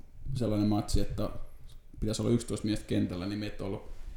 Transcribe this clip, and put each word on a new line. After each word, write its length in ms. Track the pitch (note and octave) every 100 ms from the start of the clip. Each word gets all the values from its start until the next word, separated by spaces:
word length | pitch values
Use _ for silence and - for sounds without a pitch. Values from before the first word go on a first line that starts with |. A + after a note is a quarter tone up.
| - - - C3+
sellainen 320 | A2 G#2 G#2
matsi, 340 | G#2 - -
että 280 | G2+ - G#2 - - - - - - -
pitäisi 220 | G#2+ A2
olla 100 | A2
yksitoista 360 | A#2+ - G#2 A2
miestä 180 | G#2 -
kentällä, 400 | G#2+ F#2 F2+ G2
niin 140 | G#2
meitä 240 | G#2 -
on 40 | G2
ollut 220 | G#2 - - -